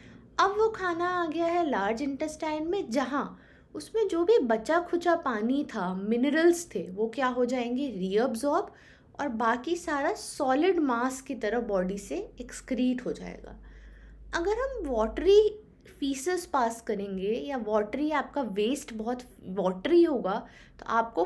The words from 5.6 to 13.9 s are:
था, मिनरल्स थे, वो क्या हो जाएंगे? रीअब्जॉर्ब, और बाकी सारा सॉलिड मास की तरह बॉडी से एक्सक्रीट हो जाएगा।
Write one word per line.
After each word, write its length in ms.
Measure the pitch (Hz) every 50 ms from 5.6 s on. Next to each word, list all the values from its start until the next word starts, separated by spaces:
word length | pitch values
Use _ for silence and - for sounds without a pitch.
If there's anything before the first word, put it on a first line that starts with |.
| 294
था, 300 | - - 220 185 180 185
मिनरल्स 720 | 190 196 208 226 240 247 285 277 320 330 349 339 339 - - -
थे, 160 | 208 170 180
वो 180 | 185 196 220 226
क्या 180 | 220 - 262
हो 180 | 247 247 247 247
जाएंगे? 460 | 233 254 254 240 240 247 247 285 277
रीअब्जॉर्ब, 840 | 214 185 185 190 190 208 240 269 226 226 - 285 294 359 403 - - - - - - - - - - -
और 80 | 277 294
बाकी 480 | 233 220 240 226 233 247 247 330 339
सारा 360 | 339 - - 302 277 277 330 427
सॉलिड 640 | - - - - - 302 262 254 269 320 370 370 339
मास 420 | 302 269 240 233 240 262 262 -
की 140 | - - 277
तरह 260 | - - 214 208 240
बॉडी 380 | 226 214 202 190 185 185 202 202
से 340 | - - 285 339 415 - - -
एक्सक्रीट 680 | 247 247 - - - - 262 220 254 254 254 247 -
हो 60 | 180 147
जाएगा। 480 | - 180 87 - - - - - - - - - - - -